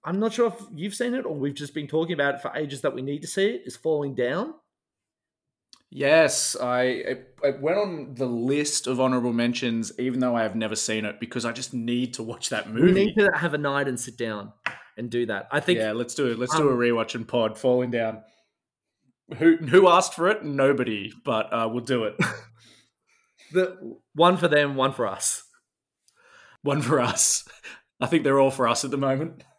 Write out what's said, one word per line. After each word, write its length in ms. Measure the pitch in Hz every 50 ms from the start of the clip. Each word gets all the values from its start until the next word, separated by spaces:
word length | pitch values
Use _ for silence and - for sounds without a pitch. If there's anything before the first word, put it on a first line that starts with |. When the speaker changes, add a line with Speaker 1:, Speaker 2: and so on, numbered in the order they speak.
| -
Speaker 1:
I'm 160 | 151 175 196
not 140 | 214 226 220
sure 140 | - 240 226
if 60 | - - - - -
you've 220 | 147 165 208 202
seen 180 | - 247 247 240
it 120 | 262 -
or 100 | - 160
we've 180 | 143 135 143 139
just 180 | 143 147 139 -
been 140 | 160 147 139
talking 260 | 151 160 165 165 180
about 220 | 143 143 139 139
it 60 | 143
for 100 | - - -
ages 260 | 156 156 147 139 131
that 120 | - 147 -
we 60 | 123
need 200 | 131 139 143 156
to 60 | 160 170
see 200 | - - 196 208
it, 120 | 240 - -
is 100 | - -
Falling 400 | - _ 160 160 147 147 139 135
Down. 380 | 127 123 123 135 175 233 320 320 - _ _ _ _ _ _ _ _ _ _ _ _ _ _ _ _ _ _ _ _ _ _ - _ _ _
Speaker 2:
Yes, 680 | - - 139 139 156 165 160 143 - - - - - -
I, 220 | 127 123 123 123 127
it, 520 | 127 127 98 - - 123 123 - - _ _ -
it 180 | 139 139 139
went 160 | 135 151 175 202
on 380 | 208 196 175 151 131 135 135
the 100 | 120 135
list 640 | 123 120 117 117 127 139 147 147 147 - - - 127
of 120 | 131 123
honorable 320 | 131 127 131 127 120 123 117
mentions, 580 | 117 120 120 120 120 - 120 117 113 113 101 - -
even 220 | 120 131 123 127
though 160 | 127 127 120
I 80 | 117 113
have 120 | 107 95
never 200 | 113 110 110 110
seen 300 | 107 - - 110 110 107
it, 140 | 107 104 -
because 260 | - 117 - 123 117
I 60 | 117
just 220 | 113 120 131 - -
need 420 | 123 113 117 120 123 127 120 -
to 80 | - 113
watch 260 | 113 120 - - -
that 180 | - 107 - -
Speaker 1:
We 140 | 110 113
Speaker 2:
movie. 240 | 151 180 185 190 196
Speaker 1:
need 80 | 214 170 214
to 120 | 208 190 175
have 200 | 151 165 170 147
a 40 | 147
night 300 | 147 143 139 139 143 139
and 120 | 127 120
sit 180 | - - 110 -
down 340 | 120 113 107 104 101 104 - _ _ - - - - - _ -
and 120 | 117 120
do 160 | 113 120 120 110
that. 200 | 107 98 98 -
I 80 | - 147
think 180 | 147 - 180 113
Speaker 2:
Yeah, 140 | 110 110 107
let's 200 | 117 123 120 -
do 140 | - 143 127
it. 120 | 117 113
Let's 160 | 123 123 156
do 120 | 160 156 143
a 40 | 131
Speaker 1:
um, 40 | 120
Speaker 2:
rewatch 380 | 120 120 120 117 113 113 -
and 120 | 123 113 -
pod. 300 | - 123 113 110 107 -
Falling 340 | - 131 123 127 127 123
Down. 320 | 120 117 113 110 110 107 - _ _ _ _ _ _ _ _ _ _ _ _ _ _ _ _ _ _ _ _ _ 151 127
Who, 200 | 156 165 160 165
who 300 | 165 139 151 185 196 180
asked 260 | 170 185 185 - -
for 120 | - 165 185
it? 140 | 214 214 -
Nobody, 680 | 151 143 135 135 139 143 - 123 113 110 104 98 107 107 - _
but, 280 | 143 117 110 110 - -
uh, 160 | 113 113 110
we'll 120 | 113 123 117
do 220 | - 131 120 113
it. 100 | 107 - -
<laughs> 60 | - 120 113 - - - _ _ _ - - _ _ _ _ _ _ _ _ _ _ _ _ _ - - 151
Speaker 1:
The, 440 | 185 185 180 185 - - 113 - - _ _ _
one 220 | 147 165 180 185 170
for 100 | 165 170
them, 280 | 147 147 147 143 139
one 160 | 131 131 135
for 140 | 131 - 120
us. 380 | 101 95 - - - - - - _ _ _ _ _ _ _ _ _ _ _ _ _ _ _ _ _ - - - - - _ _
Speaker 2:
One 180 | 143 139 151
for 180 | 135 120 151 139
us. 480 | 120 117 - - - - - - - - - - _ - - - _ _ _ _
I 60 | 127 127
think 160 | 170 160 131
they're 160 | 139 135 139
all 100 | 135 135
for 180 | 131 - 127 117
us 160 | 120 123 -
at 60 | 135
the 80 | 131 139
moment. 460 | 139 135 135 131 156 165 - - - _ _